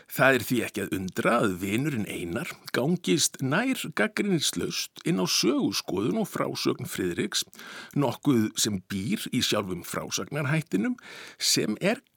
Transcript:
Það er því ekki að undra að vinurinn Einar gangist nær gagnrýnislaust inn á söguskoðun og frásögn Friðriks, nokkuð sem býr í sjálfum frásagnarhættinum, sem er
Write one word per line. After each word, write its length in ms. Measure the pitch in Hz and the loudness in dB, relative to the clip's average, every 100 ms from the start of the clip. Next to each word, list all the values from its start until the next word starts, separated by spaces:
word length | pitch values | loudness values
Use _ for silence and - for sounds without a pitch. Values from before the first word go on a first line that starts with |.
Það 320 | - - 135 127 | -10 4 6 6
er 80 | 104 | 2
því 120 | 123 | 0
ekki 200 | 92 101 | 0 -4
að 100 | 95 | -4
undra 380 | 95 92 - 175 - | -4 -4 -2 0 2
að 180 | 117 90 | 2 0
vinurinn 460 | 98 110 151 127 98 | -2 0 0 -2 -4
Einar 440 | - 85 95 170 - - | -6 -6 -6 -6 -12 -4
gangist 720 | 123 135 175 - 170 - - | 0 2 0 2 2 2 0
nær 400 | 131 160 262 254 180 | 0 0 0 -2 -4
gagnrýnislaust 1080 | - 214 - 208 170 - - 95 - - - | -2 0 0 0 2 0 -2 -4 -4 -6 -4
inn 160 | 147 185 | -2 0
á 80 | 180 | 2
söguskoðun 920 | - - 285 147 - - - 113 220 | 2 2 2 2 0 4 4 4 0
og 80 | 202 | -2
frásögn 600 | - - - - - 65 | 0 -2 0 -2 -2 -4
Friðriks, 560 | - 92 85 208 - - - - - - | -2 -2 0 -2 -2 -4 -12 -16 -16 -6
nokkuð 580 | 143 135 - 147 123 107 | 0 0 0 2 4 4
sem 300 | - 113 98 | 2 0 -2
býr 400 | - 98 107 214 - | -4 -4 -2 -2 -2
í 120 | 127 | 0
sjálfum 400 | - 107 98 87 | 2 0 -2 -6
frásagnarhættinum, 1160 | - - 78 - - 147 139 156 - - 240 247 - - - | -6 -8 -4 -6 -4 -4 0 0 0 0 0 -4 -10 -18 -18
sem 440 | - - - - 104 | -4 0 2 0 0
er 260 | 180 254 _ | -2 -2 _